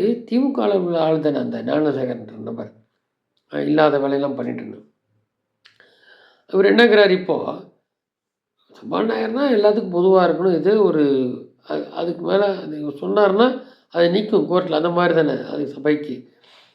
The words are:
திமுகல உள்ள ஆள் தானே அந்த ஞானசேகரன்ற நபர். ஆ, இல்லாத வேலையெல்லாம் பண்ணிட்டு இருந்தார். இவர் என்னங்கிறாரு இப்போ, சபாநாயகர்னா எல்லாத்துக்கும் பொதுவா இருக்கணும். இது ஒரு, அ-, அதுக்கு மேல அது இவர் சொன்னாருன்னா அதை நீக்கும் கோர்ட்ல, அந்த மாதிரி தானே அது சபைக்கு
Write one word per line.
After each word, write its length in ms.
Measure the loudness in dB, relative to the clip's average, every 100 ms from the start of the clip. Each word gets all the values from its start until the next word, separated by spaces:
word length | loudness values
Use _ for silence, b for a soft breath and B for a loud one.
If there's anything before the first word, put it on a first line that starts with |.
| 0 -2
திமுகல 540 | -2 0 0 0 0 0
உள்ள 220 | 0 0
ஆள் 200 | 0 0
தானே 180 | 0 -2
அந்த 240 | -4 -6
ஞானசேகரன்ற 760 | -4 0 0 -2 -4 -6 -12 -14
நபர். 320 | -12 -12 -14 -18 _ _ _ _ _ _ _
ஆ, 80 | -6
இல்லாத 380 | -2 2 2 2
வேலையெல்லாம் 360 | 0 -2 -4
பண்ணிட்டு 280 | -6 -8 -10
இருந்தார். 240 | -12 -16 -20 _ _ _ _ _ _ _ _ b b b b b b b _
இவர் 180 | 2 4
என்னங்கிறாரு 400 | 6 6 6 4
இப்போ, 260 | 2 -2 -4 -6 -10 -14 _ _ _ _ _ _ _ _ _ _ -20
சபாநாயகர்னா 680 | -8 -4 -2 -2 -4 -2 0
எல்லாத்துக்கும் 460 | 2 2 2 -2 0
பொதுவா 260 | 4 4
இருக்கணும். 340 | 4 2 0 2
இது 280 | 2 4
ஒரு, 200 | 4 2 2 2 0 -6 -12 _ -10
அ-, 200 | -8 -8
அதுக்கு 340 | -8 -6 -6
மேல 200 | -2 0 0 -2
அது 220 | -8 -8
இவர் 220 | -8 -8
சொன்னாருன்னா 460 | -4 0 2 4 2 0 B B B
அதை 140 | 0 2
நீக்கும் 380 | 2 0 0 2
கோர்ட்ல, 300 | 0 0 -2
அந்த 140 | 0
மாதிரி 240 | 0 2
தானே 180 | 2 0 -2 -6
அது 140 | -8 -8
சபைக்கு 480 | -4 -2 -2 -4 -12 -14 b b b b